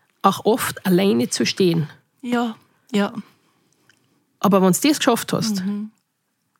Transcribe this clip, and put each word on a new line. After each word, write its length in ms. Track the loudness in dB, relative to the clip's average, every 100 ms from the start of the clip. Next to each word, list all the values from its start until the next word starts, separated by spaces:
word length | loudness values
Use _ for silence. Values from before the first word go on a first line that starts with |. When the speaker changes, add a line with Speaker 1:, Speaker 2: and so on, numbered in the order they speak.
| _ _
Speaker 1:
auch 240 | -2 0
oft 400 | 0 0 -2 -6
alleine 440 | 0 2 2 0 -2
zu 160 | -2
stehen. 420 | -2 2 2 2 -2 -10 _ _
Speaker 2:
Ja, 340 | -6 -4 -4 -8 _ _ -6
ja. 220 | -2 -2 -6 -16 _ _ _ _ _ _ _ _ _ _ -2
Speaker 1:
Aber 220 | 2 4
wenn's 200 | 4 4
das 160 | 2 2
geschafft 340 | 2 0 -2
hast, 300 | -4 -2 -4
Speaker 2:
Mhm. 260 | -4 -6 -10 _ _ _ _ _ _